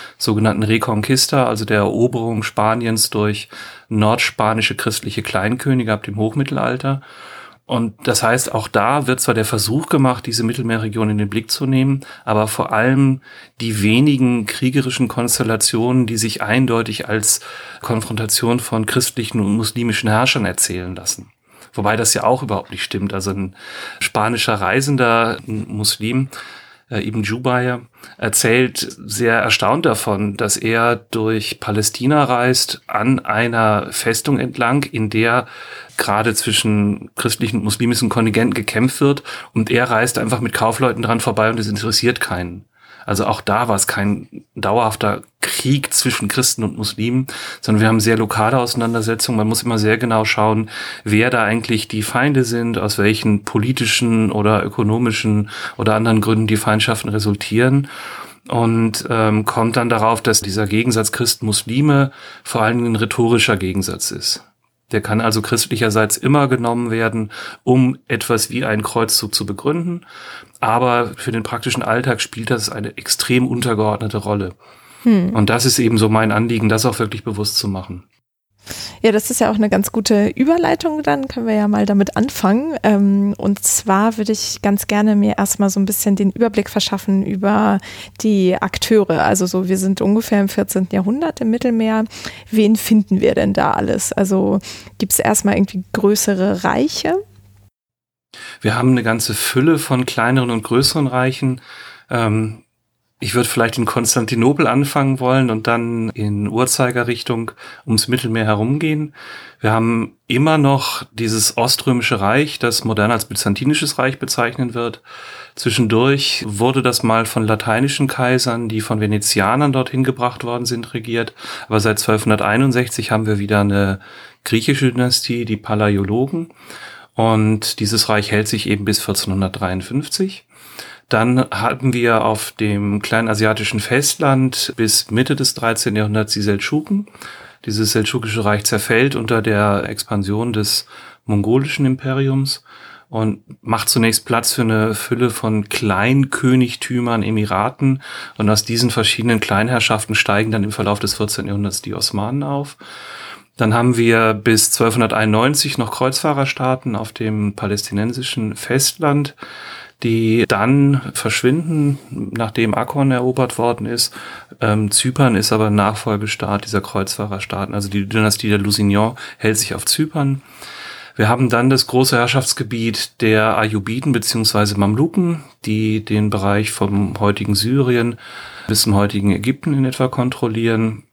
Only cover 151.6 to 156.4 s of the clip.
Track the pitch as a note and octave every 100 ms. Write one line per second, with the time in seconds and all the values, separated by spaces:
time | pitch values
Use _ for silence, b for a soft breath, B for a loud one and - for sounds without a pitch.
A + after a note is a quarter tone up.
151.6 | G2+ - - - - G2+ G#2+ C3+ C#3+ C#3+
152.6 | C#3+ - B B B B B B B -
153.6 | A2+ A2+ A#2+ A#2 A#2 A2+ A2 G#2+ G#2 A2
154.6 | - - A2+ A2 A2 A2 G#2+ G#2+ B2+ D3
155.6 | D3 - A2+ - C3 C3+ D#3+ C#3+